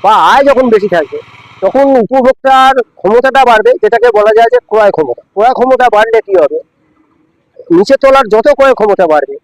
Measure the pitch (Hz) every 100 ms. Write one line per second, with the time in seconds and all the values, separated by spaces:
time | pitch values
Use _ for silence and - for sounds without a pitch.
0 | 190 214 170 247 277 262 262 214 208 175
1 | 151 147 - - - - 190 262 277 262
2 | 202 262 254 262 269 262 262 269 - _
3 | 180 233 262 262 254 220 214 269 214 226
4 | 240 208 208 220 233 247 _ 214 208 165
5 | 143 - _ 196 226 254 247 254 247 208
6 | 226 226 202 185 151 233 - _ _ _
7 | _ _ _ _ _ - - 170 208 269
8 | 269 269 226 214 294 277 269 240 214 196
9 | 170 151 139 139